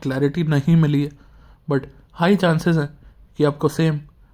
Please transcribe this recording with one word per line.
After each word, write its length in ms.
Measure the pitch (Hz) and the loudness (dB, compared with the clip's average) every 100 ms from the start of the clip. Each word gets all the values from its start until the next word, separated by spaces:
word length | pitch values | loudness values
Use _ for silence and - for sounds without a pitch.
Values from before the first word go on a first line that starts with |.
क्लैरिटी 400 | 139 131 143 160 | -6 -2 -2 -2
नहीं 320 | 156 143 156 165 | -2 0 2 4
मिली 260 | 151 143 | 4 0
है, 80 | 143 - - - - - - | -4 -8 -20 -20 -20 -16 -4
but 160 | 139 - - - | -4 -4 -18 -16
हाई 240 | - 170 202 | -2 0 2
चांसेस 400 | 180 160 175 160 | 2 0 0 0
हैं 120 | 143 - - - - - | -2 -8 -20 -20 -14 -2
कि 80 | |
आपको 240 | 147 - 147 | -2 0 -4
सेम 320 | - 160 147 147 - - | 0 -2 -2 -8 -20 -20